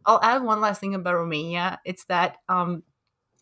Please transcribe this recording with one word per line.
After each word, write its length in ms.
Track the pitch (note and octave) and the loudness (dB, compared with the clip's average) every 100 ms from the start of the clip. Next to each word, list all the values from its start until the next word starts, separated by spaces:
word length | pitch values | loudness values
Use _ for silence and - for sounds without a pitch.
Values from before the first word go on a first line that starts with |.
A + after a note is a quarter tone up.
| G3+ | 2
I'll 160 | A3+ | 4
add 220 | - C4 | 4 2
one 160 | A#3+ G#3+ | 2 0
last 220 | G#3+ G3 | 0 -2
thing 120 | G3 | -4
about 220 | G3 F3+ F3 | -4 -2 -2
Romania. 640 | E3+ D#3 E3 E3+ F3+ - - | 0 -4 -4 -4 -4 -6 -10
It's 200 | F#3 - | -10 -2
that, 320 | F3 F3+ - - | 0 0 -2 -2
um, 340 | F#3 F3 E3+ - _ _ _ _ _ | -2 0 -4 -10 _ _ _ _ _